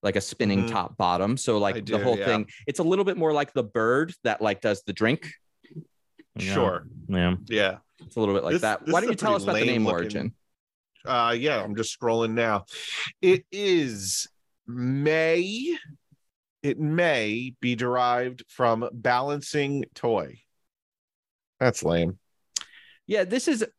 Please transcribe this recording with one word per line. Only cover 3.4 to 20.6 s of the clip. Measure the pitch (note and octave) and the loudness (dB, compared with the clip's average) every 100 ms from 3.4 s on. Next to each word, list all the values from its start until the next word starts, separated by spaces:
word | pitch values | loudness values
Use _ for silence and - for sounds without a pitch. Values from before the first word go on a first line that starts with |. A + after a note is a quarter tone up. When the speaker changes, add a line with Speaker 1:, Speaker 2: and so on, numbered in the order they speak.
| C#3+ | 0
Speaker 1:
the | C#3 | -2
bird | A2 A#2 A2+ B2+ E3 - | -2 0 2 2 0 -2
that, | A#2 G#2+ | -2 0
like, | A2 G2+ | 0 0
does | A2+ G2+ | 0 -2
the | - | -4
drink. | F#2+ A2 D#3 - - _ _ - D#3+ - _ _ _ - - | 0 2 2 -4 -18 _ _ -18 -18 -18 _ _ _ -20 -8
Speaker 3:
Yeah. | F#2+ G2 | -4 2
Speaker 2:
Sure. | A2 F2 - - - | 2 0 -8 -18 -4
Speaker 3:
Yeah. | F#2 F2 F2+ - | 0 2 0 -2
Speaker 2:
Yeah. | G#2+ G2 F#2+ _ _ | 2 2 0 _ _
Speaker 1:
It's | - - | -10 -2
a | |
little | G#2+ | 2
bit | G2 | 2
like | C2+ | 0
Speaker 2:
This, | E3 | 0
Speaker 1:
that. | A2 G#2 | 0 -2
Speaker 2:
this | D3+ | 0
Speaker 1:
Why | E3 | 0
Speaker 2:
is | |
Speaker 1:
don't | A#3+ | 2
Speaker 2:
a | |
Speaker 1:
you | A3 | -2
tell | - G3+ | 0 0
us | G3 | 0
Speaker 2:
pretty | C3+ | 0
Speaker 1:
about | |
the | A#2 | 2
Speaker 2:
lame | B2 | 2
Speaker 1:
name | G#2 | 2
Speaker 2:
looking | E2+ | 0
Speaker 1:
origin? | F#2+ D2 D#2 - _ _ _ _ _ _ - | -2 -4 -6 -10 _ _ _ _ _ _ -4
Speaker 2:
Uh, | B2+ A#2 A#2+ | 0 2 2
yeah, | D3 B2+ | 0 -2
I'm | G#2 G#2 | -4 -4
just | A2 - | -6 -4
scrolling | A#2+ A2+ A2+ | -2 0 0
now. | A2+ A#2 G2+ - - - - - - | 0 0 0 -4 -14 -10 -8 -8 0
It | F#3+ F#3 - | 4 4 0
is | G3 G3+ F3 C3+ G#2 F#2+ - - _ _ _ - | -4 2 2 2 -4 -6 -6 -6 _ _ _ -12
may, | A#2+ B2 C3+ D3 D#3+ D#3+ E3+ F#3 A3 C#4+ E4 D#3 C#3+ _ _ _ _ _ _ | -4 -2 0 2 2 2 2 0 -4 -4 -4 -8 -20 _ _ _ _ _ _
it | C#3+ C3 | -4 -2
may | D3+ D#3+ F3 C3+ G#2+ A2 B2+ B2+ | 0 2 2 2 0 -2 -6 -4
be | B2 A#2+ | -2 0
derived | B2 B2 B2 B2 B2+ B2+ - | 0 2 2 2 -2 -6 -20
from | - B2 A2+ A#2+ | 0 2 2 -2
balancing | A#2 B2 B2 C#3 D3 - D3+ C#3+ C#3+ - | -2 0 2 0 -4 -4 -2 0 -2 -4
toy. | - B2 G#2+ C#2+ - _ _ | -4 0 0 -2 -12 _ _